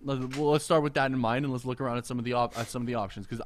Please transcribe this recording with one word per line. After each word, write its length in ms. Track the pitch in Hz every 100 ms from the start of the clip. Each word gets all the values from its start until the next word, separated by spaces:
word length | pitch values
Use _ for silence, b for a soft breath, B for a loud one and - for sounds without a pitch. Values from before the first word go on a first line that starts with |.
let-, 340 | 139 135 127 135
well, 140 | 147
let's 140 | 151 -
start 160 | 165
with 120 | 147 143
that 160 | 135
in 80 | 131
mind, 260 | 113 123 143
and 60 |
let's 120 | 127 123
look 140 | 123
around 180 | 135 120
at 80 | -
some 120 | 123
of 80 | 120
the 80 |
op-, 240 | 120 120 117
at 100 | 113
some 140 | 123
of 60 | 120
the 80 | 117
options, 320 | 98 - 101
'cause 140 | 117